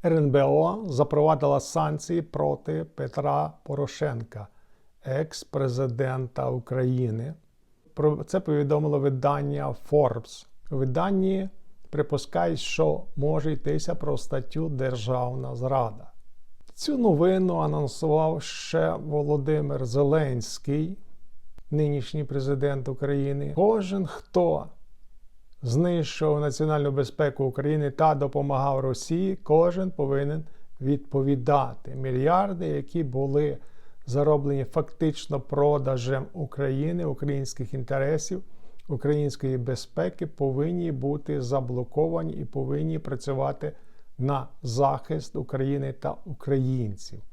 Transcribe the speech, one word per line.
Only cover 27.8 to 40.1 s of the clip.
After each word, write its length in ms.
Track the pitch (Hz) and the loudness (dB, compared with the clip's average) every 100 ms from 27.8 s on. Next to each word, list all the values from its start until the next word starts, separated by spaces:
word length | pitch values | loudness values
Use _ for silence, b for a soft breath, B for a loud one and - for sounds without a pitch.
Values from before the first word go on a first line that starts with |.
| 143 | 0
та 240 | - 156 | 4 4
допомагав 680 | 143 139 143 143 135 139 135 | 4 0 0 0 2 2 0
Росії, 560 | 131 123 - 165 190 190 | 0 -2 -2 0 0 -2
кожен 540 | - 156 175 175 185 | 4 6 6 2 -2
повинен 540 | - 135 139 143 156 156 b b - | -2 0 0 0 -2 -6 b b -4
відповідати. 1120 | 135 143 - 139 135 139 120 143 127 - - | 0 0 0 0 2 2 4 4 2 -4 -8
Мільярди, 720 | 135 131 127 143 180 202 175 165 | -6 -2 2 4 4 2 -2 -2
які 380 | 147 - 170 | -2 -2 -2
були 540 | 143 131 139 143 151 139 b b b b - | 0 0 2 2 2 -2 b b b b -2
зароблені 580 | 131 143 151 143 139 | 2 4 4 4 0
фактично 760 | 127 160 - - 160 147 - 143 | 0 0 -2 0 0 0 -4 -4
продажем 840 | - 139 147 147 135 131 120 135 - | -2 4 4 4 2 0 0 -2 -2
України, 720 | 180 135 - 139 135 151 175 | -6 -6 -2 0 0 0 0
українських 680 | 160 135 143 139 131 - 123 | -2 -2 -2 0 -2 -4 -4
інтересів, 680 | 139 120 135 139 156 - 185 - b b b - | -4 -2 0 2 0 -2 -4 -6 b b b -4
української 720 | 139 139 147 147 - 135 131 | -2 2 2 0 -2 -2 0
безпеки, 680 | 120 123 - - 180 | -2 -4 -4 -2 -2